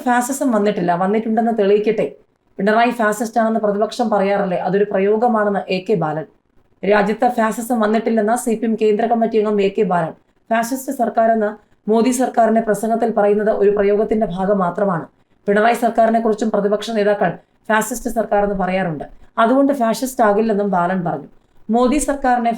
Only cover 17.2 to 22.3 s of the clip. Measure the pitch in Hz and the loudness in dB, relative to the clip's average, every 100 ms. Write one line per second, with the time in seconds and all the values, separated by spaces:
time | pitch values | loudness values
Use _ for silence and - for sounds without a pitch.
17.2 | 185 170 _ _ - 214 214 240 247 233 | 0 -4 _ _ -2 -2 -2 -6 -6 -4
18.2 | - 202 202 190 185 190 185 147 - - | -2 0 0 -2 -2 -2 -2 -6 -10 -18
19.2 | - - 226 262 277 277 226 214 254 - | -10 0 2 4 2 2 0 -2 -4 0
20.2 | 214 202 226 202 202 185 175 190 170 147 | 2 2 0 0 0 0 0 -2 -4 -6
21.2 | 156 - _ _ - 226 247 294 285 - | -10 -20 _ _ -2 2 2 0 -2 -2
22.2 | 254 | 0